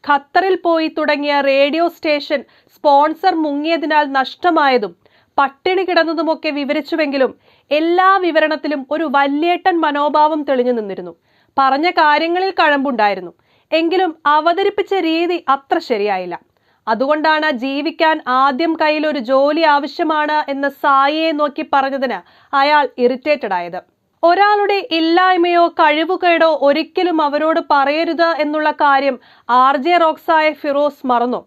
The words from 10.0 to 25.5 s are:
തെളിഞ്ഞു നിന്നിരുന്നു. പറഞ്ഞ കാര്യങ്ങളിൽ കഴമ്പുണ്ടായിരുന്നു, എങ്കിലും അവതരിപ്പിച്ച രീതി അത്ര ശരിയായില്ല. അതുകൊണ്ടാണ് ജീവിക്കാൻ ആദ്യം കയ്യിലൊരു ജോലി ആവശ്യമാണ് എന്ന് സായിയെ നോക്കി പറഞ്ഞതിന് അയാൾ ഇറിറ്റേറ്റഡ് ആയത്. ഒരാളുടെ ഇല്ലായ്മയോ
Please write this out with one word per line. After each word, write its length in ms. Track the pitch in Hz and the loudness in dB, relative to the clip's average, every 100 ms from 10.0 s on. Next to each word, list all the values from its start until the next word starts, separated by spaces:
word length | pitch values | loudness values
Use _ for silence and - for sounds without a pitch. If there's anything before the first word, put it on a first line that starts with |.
| 294 302 302 311 | 0 2 2 0
തെളിഞ്ഞു 280 | 285 262 247 | -2 0 0
നിന്നിരുന്നു. 440 | 240 202 190 175 165 _ _ _ - | -2 -6 -10 -12 -18 _ _ _ 0
പറഞ്ഞ 340 | 269 269 339 | 0 2 0
കാര്യങ്ങളിൽ 600 | 349 302 294 330 359 381 370 | 2 2 2 0 -2 -2 0
കഴമ്പുണ്ടായിരുന്നു, 720 | 320 285 277 240 208 190 175 _ _ _ _ | 2 2 -2 0 0 -2 -10 _ _ _ _
എങ്കിലും 440 | 320 330 359 370 320 | -2 0 0 -2 -2
അവതരിപ്പിച്ച 680 | 294 302 320 349 392 403 359 | 0 0 0 0 -2 -2 -4
രീതി 520 | 392 320 320 339 349 - | -2 -2 -2 -2 -4 -2
അത്ര 300 | 269 _ 339 | -4 _ -6
ശരിയായില്ല. 600 | 330 220 208 185 180 170 _ _ _ _ - | -2 -4 -2 -4 -6 -12 _ _ _ _ -6
അതുകൊണ്ടാണ് 640 | 220 269 302 311 311 311 | -2 0 0 0 0 -2
ജീവിക്കാൻ 680 | 254 269 277 311 320 320 311 277 | -4 -4 -4 -6 0 0 0 -2
ആദ്യം 500 | 254 277 254 330 320 | 0 0 0 -2 0
കയ്യിലൊരു 380 | 311 302 302 294 | 0 0 -2 -4
ജോലി 420 | 226 269 285 311 | 0 2 2 2
ആവശ്യമാണ് 920 | 320 285 285 - 320 311 302 302 294 | 2 2 -2 -4 -2 -2 0 -2 -4
എന്ന് 160 | 277 277 | -4 -6
സായിയെ 640 | 277 294 269 277 311 320 | -2 0 2 2 0 -2
നോക്കി 340 | 302 294 285 311 | -2 -4 -4 -2
പറഞ്ഞതിന് 720 | 277 269 269 254 196 - _ _ | -2 0 -4 -4 -6 -12 _ _
അയാൾ 340 | 277 285 302 262 - | 0 2 2 0 0
ഇറിറ്റേറ്റഡ് 560 | 240 254 302 294 226 | 0 0 -2 -2 -2
ആയത്. 280 | 180 175 175 _ _ _ _ | -4 -6 -12 _ _ _ _
ഒരാളുടെ 640 | 330 359 415 415 403 403 - | 2 4 4 2 0 -2 -2
ഇല്ലായ്മയോ 760 | 330 330 349 370 370 349 | -2 2 4 4 2 2